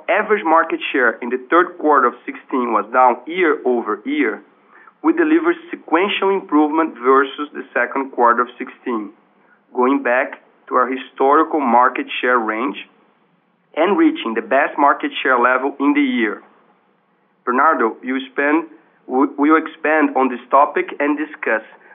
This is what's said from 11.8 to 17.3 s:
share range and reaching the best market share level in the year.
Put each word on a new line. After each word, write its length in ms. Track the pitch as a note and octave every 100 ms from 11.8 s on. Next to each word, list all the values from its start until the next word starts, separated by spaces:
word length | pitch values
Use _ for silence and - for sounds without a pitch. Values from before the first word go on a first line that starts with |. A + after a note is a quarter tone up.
| B2+ C3 C3+ -
share 180 | B2+ B2+
range 380 | A2 A2 C3 - - _ _ _ _ _ _ _ _ -
and 220 | F3+ F3
reaching 360 | D#3+ - A#2
the 60 | A2+
best 380 | G#2 C3+ D#3+ -
market 320 | C#3+ D3 D3 -
share 200 | C#3+ B2+
level 340 | A#2+ B2+ C#3 C#3
in 140 | C#3
the 60 | C#3+
year. 440 | C#3 B2 A2 G2 - _ _ _ _ _ _ _ _